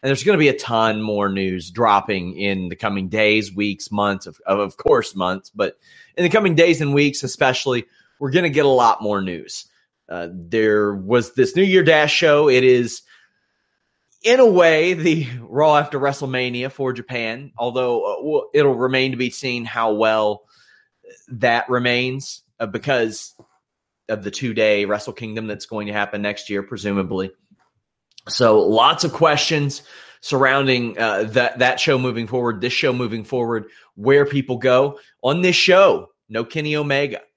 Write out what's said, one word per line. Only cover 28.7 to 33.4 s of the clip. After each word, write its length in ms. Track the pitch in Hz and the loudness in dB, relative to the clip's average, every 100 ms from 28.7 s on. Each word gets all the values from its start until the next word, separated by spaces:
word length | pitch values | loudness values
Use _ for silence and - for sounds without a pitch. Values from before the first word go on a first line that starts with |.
| 110 127 160 | 4 4 2
of 80 | 165 | -4
questions 680 | - 160 147 - 156 143 - - - - - | 0 0 2 0 -2 -2 -6 -16 -20 -20 -20
surrounding, 760 | - 139 131 139 135 127 120 101 | -6 0 2 2 2 0 -2 -4
uh, 260 | 113 98 | -2 0
that, 340 | 107 107 120 - | 0 0 -2 0
that 200 | 123 127 | 0 0
show 200 | - 135 | 0 0
moving 280 | 127 117 113 | 0 -4 -4
forward, 360 | 127 120 107 | -4 -2 -4
this 100 | 120 | -4
show 220 | - 143 | -2 -2
moving 300 | 123 120 113 | -2 -4 -6
forward, 420 | 107 127 | -6 -6